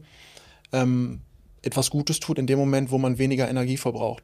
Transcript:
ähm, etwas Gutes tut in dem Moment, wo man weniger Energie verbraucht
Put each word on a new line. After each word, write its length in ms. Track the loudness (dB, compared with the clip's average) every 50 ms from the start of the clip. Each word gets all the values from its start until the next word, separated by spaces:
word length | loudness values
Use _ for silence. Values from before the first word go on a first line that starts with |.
| 0 -6 -20 -20 -20 -20 -20 -20 -20 -20 -20 -20 _ -4 0
ähm, 500 | 2 2 4 2 2 0 -2 -6 -10 -14 -18 _ -20 -20 -20 -18 -10 -8
etwas 280 | -4 -2 0 0 0
Gutes 300 | 0 -2 -2 0 -2 -4
tut 180 | -2 -4 -2 -2
in 80 | 0
dem 140 | 2 2 2
Moment, 320 | 2 2 2 2 0 0 0
wo 60 | 0
man 200 | 2 2 0 2
weniger 300 | 0 0 2 2 0 0
Energie 260 | 0 -2 0 0 -2
verbraucht 460 | -2 -2 -2 -2 -2 -2 -4 -4 -6